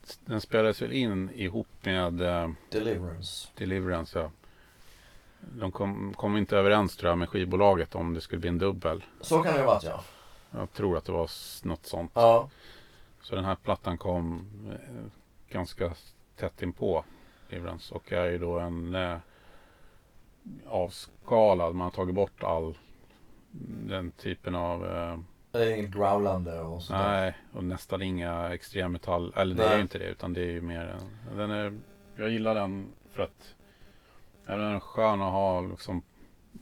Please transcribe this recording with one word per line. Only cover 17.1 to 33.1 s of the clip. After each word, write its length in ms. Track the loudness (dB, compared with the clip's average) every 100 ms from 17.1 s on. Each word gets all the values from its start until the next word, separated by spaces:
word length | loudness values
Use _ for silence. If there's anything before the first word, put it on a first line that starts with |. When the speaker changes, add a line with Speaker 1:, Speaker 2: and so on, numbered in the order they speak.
| -12 -20 -20 -14
Speaker 1:
Deliverance 460 | -10 -8 -10 -10
och 180 | -12 -4
är 120 | 0 0
ju 80 | 0
då 200 | -2 -2
en, 360 | -2 -4 -4
eh, 220 | -2 -2 -4 -10 -20 -20 -20 -20 -20 -20 -20 _ -20 -20 _ -18 -16 -4
avskalad. 1040 | -2 -2 -4 -16 -16 2 6 8 6 2
Man 100 | 0
har 60 | -2
tagit 240 | -2 0
bort 280 | 2 0 0
all 360 | -2 -2 -2 -8 -16 -20 -20 -20 -20 -20 -20 -14 -12 -10 -6
den 240 | -6 -6
typen 440 | -8 -8 -6 -4
av, 320 | -2 -2 -2 -4
eh, 320 | -4 -6 -8 -12 -18 -6
Speaker 2:
Det 100 | 0
är 120 | 2 4
inget 140 | 2
growlande 680 | 4 4 6 4 2 -2 -4
och 220 | -6 -6
sånt 160 | -2 2
där. 220 | 4 4
Speaker 1:
Nej, 160 | 2 -2 -10
och 100 | -6
nästan 380 | -4 -4 -4 -2
inga 520 | 0 0 -2 -2 -2
extremmetall. 800 | -4 -6 -2 -2 -2 0 0 0 2
Eller 180 | 2
det 100 | 4
är 40 | 6
Speaker 2:
Nej. 80 | 6
Speaker 1:
ju 60 |
inte 160 | 2 -2
det, 60 | -6
utan 240 | -6 -4
det 80 | -2
är 100 | -2
ju 100 | -2
mer 200 | -4 -6 -6
en, 500 | -8 -10 -14 -10 -6
den 120 | -4
är, 280 | -2 -4 -6 -14 -20 -18 -6
jag 140 | -2
gillar 240 | 0 0
den 320 | 0 0 -4 -8 -16 -12